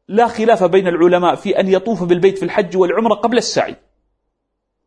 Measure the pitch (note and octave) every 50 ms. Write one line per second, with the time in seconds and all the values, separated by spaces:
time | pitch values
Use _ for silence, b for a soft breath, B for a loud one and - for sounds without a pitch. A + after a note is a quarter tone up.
0 | _ - F#3 A3 B3 A3 - - A3 A3+ A3+ F#3+ F#3 F3 F3 G3 F#3+ F3+ E3+ D#3
1 | E3+ F3+ F3+ F3+ F3+ E3+ C#3 - - G3+ - - G3 F#3+ F#3+ F#3 - A#3 A3+ E3+
2 | F3+ E3+ F3 F3 F3 G3 F#3+ - F3 E3+ - - G3+ E3+ F3 F#3 F#3+ G#3+ E3+ G3
3 | A3+ A#3 G#3 G3+ - - A#3 A3+ - - - D3 - - - _ _ _ _ _
4 | _ _ _ _ _ _ _ _ _ _ _ _ _ _ _ _ _